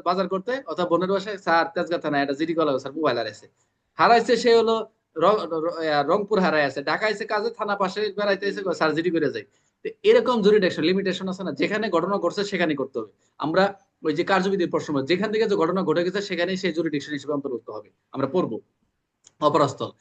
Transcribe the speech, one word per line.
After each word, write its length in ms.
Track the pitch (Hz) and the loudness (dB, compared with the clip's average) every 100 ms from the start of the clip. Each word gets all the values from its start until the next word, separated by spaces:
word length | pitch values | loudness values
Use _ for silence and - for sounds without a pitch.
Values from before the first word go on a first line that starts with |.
বাজার 240 | 175 185 185 | 0 0 0
করতে, 340 | 190 190 262 269 | -2 -4 -6 -6
অথবা 200 | 156 170 | -4 0
বোনের 220 | 170 185 | 0 2
বাসায়, 300 | 196 196 190 | -2 -4 -8
"স্যার, 280 | 180 165 165 | 0 2 2
তেজগাঁ 240 | - 165 170 | -2 -4 -4
থানায় 240 | 151 143 | -2 -2
একটা 120 | 139 | -2
জিডি 200 | 139 160 | -2 -2
করা, 240 | 165 156 131 | 0 0 0
স্যার, 140 | 131 | -4
মোবাইল 260 | 147 151 120 | -2 0 0
হারাইছে।" 300 | 110 104 - _ _ _ _ | -4 -8 -18 _ _ _ _
হারাইছে 420 | - 175 233 233 233 | 2 6 6 4 2
সে 200 | 240 226 | 6 6
হলো 340 | 226 226 214 _ _ 165 | 4 2 -2 _ _ 0
র-, 300 | 170 214 170 | 2 2 0
র-, 220 | 165 165 | -4 -4
আহ, 380 | 165 160 147 143 | -2 0 0 2
রংপুর 340 | 196 196 208 | 0 2 2
হারাই 240 | 180 156 | 2 2
আছে, 200 | 143 135 | 0 -2
ঢাকা 220 | 139 175 214 | -2 0 0
আইছে 180 | 208 | -2
কাজে, 260 | 214 214 226 | -2 -2 -2
থানা 260 | 226 214 202 | -4 -4 -2
পাশে 240 | 185 196 | -2 -2
বেড়াইতে 460 | 208 190 202 196 202 | -4 -2 -2 0 -2
এসে 160 | 190 | -4
কয়, 120 | 185 | -4
"স্যার, 200 | 160 160 | 0 0
জিডি 160 | 151 175 | 0 0
করে 220 | 165 143 | 0 0
যাই।" 100 | 113 101 _ _ _ | -4 -12 _ _ _
তো 60 | - - | -14 -2
এরকম 400 | 202 240 247 240 | 4 4 4 2
জুরিডিকশন 400 | 196 208 180 131 | 4 4 4 0
লিমিটেশন 460 | 151 190 185 175 190 | 0 0 -2 -4 -6
আছে 160 | 185 | -6
না, 80 | 180 | -6
যেখানে 360 | 135 170 214 214 | -4 -2 -2 0
ঘটনা 300 | 170 180 202 | 0 0 0
ঘটছে 260 | 175 202 | -2 -2
সেখানে 300 | 196 185 165 | -4 0 0
করতে 240 | 143 127 117 | -2 -4 -6
হবে। 140 | 107 _ _ - | -10 _ _ -8
আমরা 420 | 147 175 196 - _ _ | -2 2 2 0 _ _
ওই 80 | 160 | -4
যে 120 | 151 | -2
কার্যবিধির 460 | 175 190 190 190 170 | 0 2 2 0 0
প্রশ্ন, 340 | 165 - 143 | -2 -2 -4
যেখান 280 | 135 180 214 | 0 0 0
থেকে 160 | 214 220 | 0 0
যে 80 | 190 | 2
ঘটনা 260 | 160 185 | 0 0
ঘটে 220 | 156 156 | 0 0
গেছে 180 | 175 202 | 0 -2
সেখানেই 340 | 196 175 180 190 | -4 -4 -2 -2
সেই 160 | 185 | -4
জুরিডিকশন 400 | 160 160 147 143 | -2 -2 -4 -6
হিসেবে 200 | 147 135 | -10 -4
অন্তর্ভুক্ত 380 | 147 139 117 - | -4 -4 -8 -10
হবে, 200 | 107 - _ _ | -14 -14 _ _
আমরা 140 | - 131 | -6 -2
পড়বো 340 | 185 147 107 - _ _ _ _ _ - - | -2 -4 -6 -14 _ _ _ _ _ -20 -2
অপরাস্থল। 500 | 151 151 139 - 107 - | 2 4 2 0 -10 -12